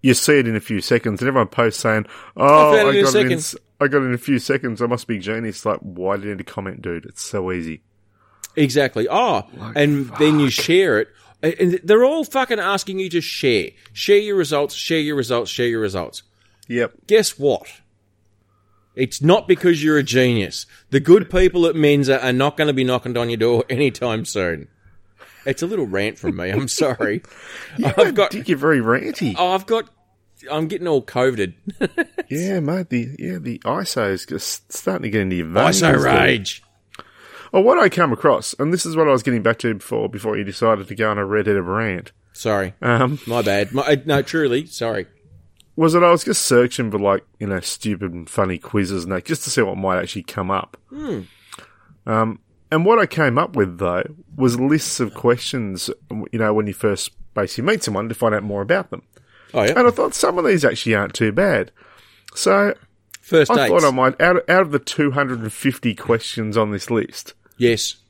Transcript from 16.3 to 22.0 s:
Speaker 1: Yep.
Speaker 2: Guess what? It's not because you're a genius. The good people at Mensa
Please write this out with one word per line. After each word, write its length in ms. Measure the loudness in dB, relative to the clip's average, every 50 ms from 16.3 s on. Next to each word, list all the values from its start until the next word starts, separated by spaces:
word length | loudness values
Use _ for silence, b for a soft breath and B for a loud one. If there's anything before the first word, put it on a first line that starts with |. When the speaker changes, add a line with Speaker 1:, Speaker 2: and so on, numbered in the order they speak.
| b b b b b b b -6
Speaker 1:
Yep. 240 | -2 -2 -2 -2 _ _ _
Speaker 2:
Guess 320 | 2 4 4 4 2 -4 -2
what? 280 | 0 0 0 0 -4 -12 -20 _ _ _ _ _ _ _ _ _ _ _ _ _ _ _ _ _ _ _ _ _ _ _ _
It's 240 | -4 -4 -4 -4 0
not 260 | 4 4 4 4 4 2
because 340 | 0 2 4 2 2 2 2
you're 140 | 2 2 2
a 40 | 0
genius. 600 | 2 2 2 2 2 2 0 -2 -4 -8 -12 -16 b b b b b
The 100 | 0 0
good 280 | 6 8 6 6 6 2
people 380 | 2 2 2 4 4 2 2
at 80 | 2 2
Mensa 480 | 4 4 4 6 4